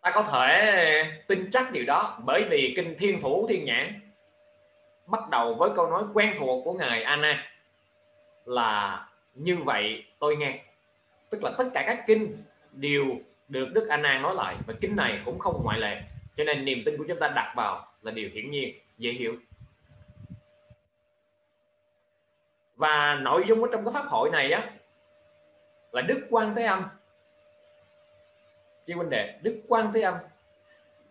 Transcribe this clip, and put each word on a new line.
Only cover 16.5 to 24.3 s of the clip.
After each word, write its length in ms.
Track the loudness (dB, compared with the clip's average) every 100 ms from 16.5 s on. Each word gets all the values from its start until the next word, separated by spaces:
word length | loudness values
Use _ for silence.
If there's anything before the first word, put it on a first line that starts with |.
| -2
niềm 180 | -2 -2 -2
tin 100 | -4
của 60 | -6
chúng 100 | -2
ta 100 | -2
đặt 240 | -2 -4 -2
vào 300 | -4 -4 -12 _
là 100 | -10
điều 180 | -8 -8
hiển 180 | -10 -8
nhiên, 240 | -6 -6 -10 _ _
dễ 120 | -6
hiểu. 260 | -4 -6 -6 _ -20 -20 _ _ -20 -20 -20 -20 -20 _ _ _ -20 _ _ _ _ _ _ _ _ _ _ _ _ _ _ _ _ _ _ _ _
Và 380 | 2 4 2
nội 300 | 2 2 2 4
dung 160 | 4
ở 60 | 4
trong 120 | 0
cái 100 | -2
pháp 140 | -4 -2
hội 220 | 0 2